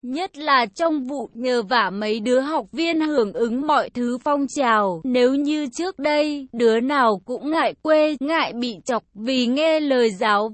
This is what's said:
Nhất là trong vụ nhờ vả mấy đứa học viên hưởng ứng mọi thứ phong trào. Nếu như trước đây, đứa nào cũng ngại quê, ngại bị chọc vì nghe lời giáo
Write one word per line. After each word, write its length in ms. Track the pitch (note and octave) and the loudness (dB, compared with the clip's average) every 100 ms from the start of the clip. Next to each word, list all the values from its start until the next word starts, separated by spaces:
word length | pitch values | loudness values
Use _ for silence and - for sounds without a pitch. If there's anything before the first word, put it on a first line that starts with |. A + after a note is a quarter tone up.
Nhất 340 | B3 C4+ F#4 C#4 | -6 -6 -6 -8
là 280 | D4+ C4+ A#3 | 2 2 2
trong 300 | - E4 D#4 | 0 0 0
vụ 260 | B3+ C#4 A3+ | -4 -6 -8
nhờ 280 | A3+ B3+ B3 | -6 0 0
vả 280 | G3 B3 G3 | 2 2 2
mấy 300 | G3 G#3+ A3+ | -2 -2 -2
đứa 200 | A3 B3 | 2 2
học 260 | C4+ D#4 G#3 | 2 -4 -4
viên 280 | A#3+ E4 D#4+ | -4 -2 0
hưởng 320 | D#4 D4 G#3 | 0 2 0
ứng 340 | F#3 A#3 A#3+ D4+ | 0 -2 -2 0
mọi 240 | C#4+ F#3+ | 0 0
thứ 280 | - A#3+ B3 | -4 -4 -4
phong 220 | D4+ C#4+ C#4 D4+ | -2 -2 -2 -2
trào. 440 | B3 A3 G3+ E3+ | 2 2 2 -2
Nếu 300 | C4 B3 B3 | -2 2 4
như 320 | C#4 D4 D4+ D4 - | 2 0 -2 -4 -6
trước 200 | F4 F#4+ | -8 -4
đây, 500 | D4 D4 D4+ D4 C4 | 0 0 0 -2 -8
đứa 280 | A#3 A#3 A3+ | 0 2 4
nào 400 | B3+ C#4+ A#3+ G3 | 0 2 2 0
cũng 260 | - B3 C#4 | -4 -8 -2
ngại 240 | D#4+ B3+ - | 0 0 -2
quê, 340 | D#4 D#4 D4+ D4+ | 2 4 4 0
ngại 320 | C#4 E4 B3 A#3 | -2 -2 -2 -4
bị 160 | B3 F#3+ | -6 -6
chọc 180 | - A#3 _ | -4 -6 _
vì 320 | - A3+ C4 A#3+ | -10 -2 0 2
nghe 340 | C4 D#4+ D#4 | 2 2 2
lời 300 | D4 C4 A3+ | 2 2 2
giáo 380 | F#3 A3 G#3 A3 | 2 2 2 0